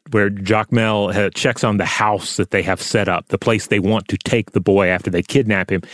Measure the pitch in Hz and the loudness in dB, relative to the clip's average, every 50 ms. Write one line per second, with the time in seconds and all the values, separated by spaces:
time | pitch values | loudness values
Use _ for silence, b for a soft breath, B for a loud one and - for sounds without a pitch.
0 | B - - 104 101 101 101 98 95 95 107 107 110 - - 117 113 110 107 104 | B -2 0 0 2 0 -2 -4 -2 0 0 0 2 2 0 2 2 2 2 0
1 | 101 90 90 104 101 95 - - - 131 117 - - 117 104 101 90 80 - - | 0 0 0 0 0 -2 -2 0 0 0 0 2 0 0 2 0 0 -2 0 0
2 | 110 107 104 95 - - - - 92 - - 98 85 92 95 - - - - 113 | 0 0 0 -2 -4 -6 -4 -4 -4 0 0 -2 0 0 -2 -2 -2 -2 0 0
3 | 101 95 87 85 - - - - - 120 113 107 - - 107 104 90 98 110 107 | 0 0 -2 -2 -4 -4 -6 -2 0 0 0 0 0 0 0 0 2 0 0 0
4 | 92 - 98 - - - - 117 104 - - - 87 104 98 101 98 90 92 90 | -2 -4 -6 -6 -2 -2 -2 -2 -2 0 -2 0 2 4 4 4 4 2 0 -2
5 | - - 90 85 - - - 139 127 107 104 95 92 - 98 90 - B | -2 -2 -4 -4 -2 0 0 0 2 2 0 0 0 -2 -4 -4 -6 B